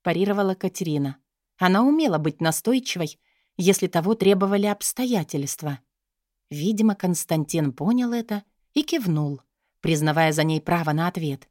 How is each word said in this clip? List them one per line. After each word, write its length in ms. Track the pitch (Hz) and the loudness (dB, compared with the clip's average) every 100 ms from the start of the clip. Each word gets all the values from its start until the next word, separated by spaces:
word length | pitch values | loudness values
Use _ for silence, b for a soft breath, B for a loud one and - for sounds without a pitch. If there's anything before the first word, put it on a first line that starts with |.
парировала 520 | - 165 196 202 196 | -4 -2 0 0 -2
Катерина. 600 | 190 190 - 170 147 139 135 _ _ _ _ | -2 -6 -4 -4 -2 -4 -6 _ _ _ _
Она 240 | 185 190 | 2 4
умела 360 | 254 302 302 160 | 4 4 2 2
быть 220 | 151 - | -2 0
настойчивой, 800 | 165 160 - 254 254 180 160 - _ _ _ - | -2 0 0 0 -2 -4 -6 -8 _ _ _ -2
если 300 | 180 190 185 | 2 2 2
того 280 | 175 170 | 0 0
требовали 520 | 220 190 196 196 202 208 | 2 4 4 4 2 0
обстоятельства. 1120 | 202 - - 254 226 151 151 139 - 151 135 _ _ _ _ _ _ _ | -2 -6 -4 -2 -2 -2 -4 -6 -6 -8 -8 _ _ _ _ _ _ _
Видимо, 440 | 147 170 214 220 | -4 -2 2 2
Константин 800 | 202 185 170 - 160 147 165 147 | 2 -2 -2 -2 -2 0 -2 -2
понял 400 | 135 160 247 240 | -2 0 0 0
это 320 | 233 233 208 - _ _ | -4 -4 -8 -8 _ _
и 80 | - | -4
кивнул, 580 | 302 330 202 151 147 139 _ _ _ _ | -2 -2 0 0 -2 -6 _ _ _ _
признавая 520 | 156 156 156 151 160 | -2 0 2 2 2
за 120 | 151 | 2
ней 160 | 156 156 | 0 0
право 320 | 151 175 156 | 0 -2 0
на 160 | 151 175 | -2 -2
ответ. 400 | 180 156 139 - | -4 -6 -8 -12